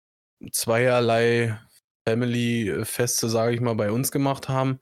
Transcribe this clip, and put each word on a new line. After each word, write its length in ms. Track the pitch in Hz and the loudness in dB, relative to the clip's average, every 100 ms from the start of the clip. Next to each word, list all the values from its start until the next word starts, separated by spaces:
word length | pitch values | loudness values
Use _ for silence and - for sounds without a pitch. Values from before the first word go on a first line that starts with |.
| _ _ _ _ - | _ _ _ _ -8
zweierlei 1080 | - - 113 127 123 117 113 117 120 117 107 - _ _ _ - | -4 0 2 4 4 4 4 4 2 0 -4 -10 _ _ _ -2
Family-Feste, 1200 | 113 123 120 120 117 104 76 110 - 120 - 113 | 0 0 0 0 0 -2 -2 -4 -2 -2 -2 0
sag 240 | 113 117 | 0 0
ich 60 | 120 | 0
mal, 140 | 120 110 | -2 0
bei 160 | 104 | -2
uns 200 | 117 135 | -2 -2
gemacht 360 | 143 139 135 - | -2 -2 -2 -4
haben. 320 | 131 131 131 | -2 -2 -4